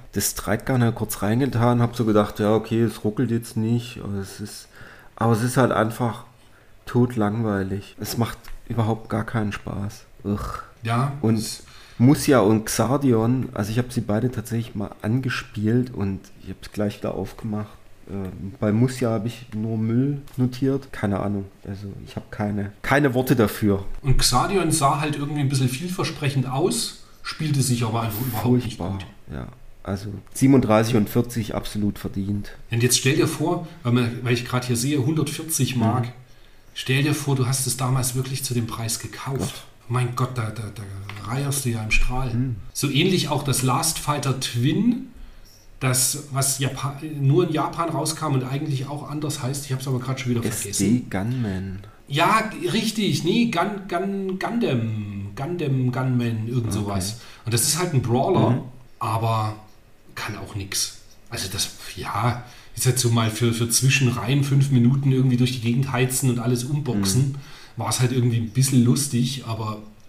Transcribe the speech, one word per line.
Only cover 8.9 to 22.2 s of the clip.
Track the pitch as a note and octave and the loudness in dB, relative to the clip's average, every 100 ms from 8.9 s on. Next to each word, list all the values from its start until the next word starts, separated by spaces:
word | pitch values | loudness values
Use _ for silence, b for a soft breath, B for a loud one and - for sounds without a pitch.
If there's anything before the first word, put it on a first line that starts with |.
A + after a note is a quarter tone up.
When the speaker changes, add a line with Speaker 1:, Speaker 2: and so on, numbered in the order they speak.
| A2+ - | -2 -2
Speaker 1:
gar | A2 A2 | -4 -2
keinen | A2+ G#2 | -2 -2
Spaß. | - - - G2+ - - - G2+ | -6 -8 -8 -8 -10 -20 -10 -4
Ugh. | G#2 - - - - | -4 -4 -10 -14 -10
Speaker 2:
Ja. | A2 A#2 C#3+ C#3 | -2 0 0 0
Speaker 1:
Und | A2 A2 G#2+ - - B B - | 2 2 0 -8 -14 B B 6
Musya | A#2+ D3+ - C3 | 6 8 6 6
und | G2+ A2 A2 | 8 4 2
Xardion, | - A2 C#3 C#3 A2+ A2+ C3 - | 0 2 2 4 4 4 2 -2
also | - G#2 | -4 -2
ich | A2 | 0
hab | B2 | -2
sie | A#2+ | -4
beide | G#2+ G#2+ B2 | 0 0 0
tatsächlich | B2+ - A#2 A2+ - | -2 -4 -4 -4 -6
mal | G2+ - | -8 -6
angespielt | G#2 B2 B2+ - - G#2 G#2+ A#2+ B2+ | -2 0 0 -4 -6 -2 2 2 2
und | - G2 F#2+ - - | -2 -4 -4 -8 -18
ich | F#2 | -14
hab's | F#2+ - | -14 -10
gleich | - G#2 - | -2 -2 -2
wieder | - - | -6 -4
aufgemacht. | G2 - A2 G#2+ A2 - - - - | -6 -8 -6 -6 -8 -14 -20 -20 -12
Ähm, | G2 F#2 - F#2+ - | -8 -8 -8 -12 -2
bei | G#2+ | 0
Musya | G#2+ B2 B2+ A#2+ | 4 2 2 0
hab | A2+ A2 | 0 -4
ich | - - G#2+ | -8 -10 -6
nur | A2 A2+ | -4 -2
Müll | A2 A#2 C#3 C#3+ - - | 0 2 2 -2 -8 -2
notiert. | B2 B2+ C3+ C3+ - | -2 0 0 0 -4
Keine | - G2+ G2 | -4 -2 0
Ahnung. | G2+ G2+ G2 - - | -2 -4 -6 -12 -12
Also | G2 G2+ - G2 | -10 -10 -12 -12
ich | |
hab | - | -12